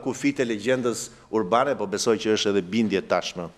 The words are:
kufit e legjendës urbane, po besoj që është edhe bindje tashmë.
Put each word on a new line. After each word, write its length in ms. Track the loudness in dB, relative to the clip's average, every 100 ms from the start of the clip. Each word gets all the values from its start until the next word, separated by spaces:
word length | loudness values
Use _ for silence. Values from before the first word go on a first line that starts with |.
kufit 380 | -4 -2 -2 0
e 40 | -2
legjendës 560 | -2 0 0 0 -4 -8 -16 -4
urbane, 400 | -2 2 2 2 0
po 80 | -4
besoj 300 | -2 0 2
që 140 | 2 2
është 160 | 2
edhe 120 | 0 0
bindje 280 | 0 2 0 2
tashmë. 380 | 0 0 -8 -12